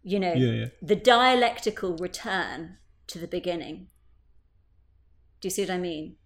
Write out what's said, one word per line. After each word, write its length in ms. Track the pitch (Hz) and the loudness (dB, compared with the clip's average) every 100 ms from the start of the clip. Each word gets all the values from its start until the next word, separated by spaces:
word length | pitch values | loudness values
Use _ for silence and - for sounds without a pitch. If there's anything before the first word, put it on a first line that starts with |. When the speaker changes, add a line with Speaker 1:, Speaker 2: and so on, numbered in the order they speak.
Speaker 1:
you 160 | 190 196 | -2 0
know, 140 | 185 | 2
Speaker 2:
Yeah, 180 | 160 127 113 | 4 2 2
yeah. 40 | 117 - | -4 -10
Speaker 1:
the 140 | 151 208 | 0 2
dialectical 1000 | 247 240 254 254 233 - - 208 190 165 | 6 6 6 6 4 2 -6 -4 -4 -4
return 800 | 180 - 226 190 127 127 165 190 _ _ - | -6 -8 -4 -2 -2 -6 -12 -16 _ _ -16
to 120 | 175 | -12
the 80 | 170 | -6
beginning. 600 | 180 180 170 - 165 185 _ _ _ _ - _ _ _ _ _ _ _ _ _ _ | -6 -4 -6 -6 -12 -16 _ _ _ _ -20 _ _ _ _ _ _ _ _ _ _
Do 60 | 190 | -6
you 40 | |
see 100 | 180 | -4
what 80 | 190 | -2
I 60 | 185 | -2
mean? 380 | 180 156 160 185 | -2 -4 -8 -14